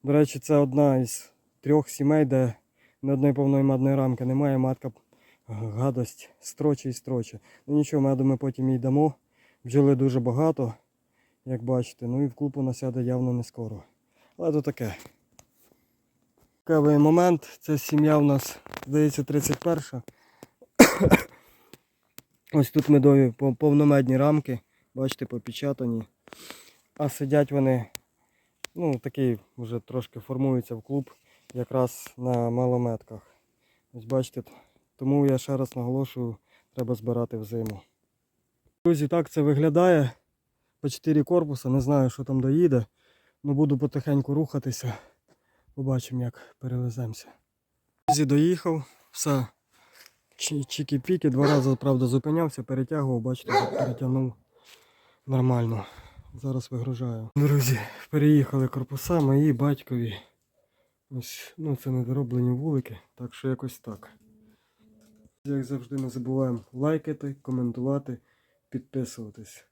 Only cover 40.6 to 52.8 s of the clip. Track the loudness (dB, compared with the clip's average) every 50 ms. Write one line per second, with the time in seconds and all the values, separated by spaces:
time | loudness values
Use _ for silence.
40.6 | _ _ _ _ -6 -6 -6 -4 _ 2 2 2 2 4 2 0 2 0 -6 -6
41.6 | -2 0 0 0 2 2 2 2 2 2 -2 -6 -6 -4 -2 -2 0 0 2 4
42.6 | 4 4 4 2 0 _ _ _ _ _ _ _ _ _ _ _ -4 -2 0 2
43.6 | 2 2 2 0 -2 -2 -4 -4 -2 0 0 0 0 0 -2 -2 -2 -2 -4 -6
44.6 | -4 -4 -8 -6 -6 -8 -8 -8 -16 _ _ _ _ _ _ _ _ _ _ _
45.6 | _ _ _ -8 -4 -2 -2 -2 -4 -4 -6 -6 -6 -6 _ -12 -20 -20 _ _
46.6 | -10 -6 -6 -4 -4 -4 -6 -6 -8 -8 -10 -14 -18 -20 -20 _ _ _ _ _
47.6 | _ _ _ _ _ _ _ _ _ 0 2 2 2 2 4 4 4 2 2 0
48.6 | -2 -4 -4 -4 -6 -10 _ _ _ _ _ -6 -2 -2 -2 -2 -2 -6 _ _
49.6 | _ _ _ _ _ _ _ -20 -20 -20 _ _ _ _ _ -10 -8 -6 -6 -6
50.6 | -6 -6 -8 -8 -4 -4 -4 -4 -2 -2 -2 0 0 0 2 4 4 4 4 2
51.6 | 2 0 0 0 0 0 2 2 2 2 0 0 0 0 -2 0 -2 -2 -4 -8
52.6 | -8 -6 -4 -6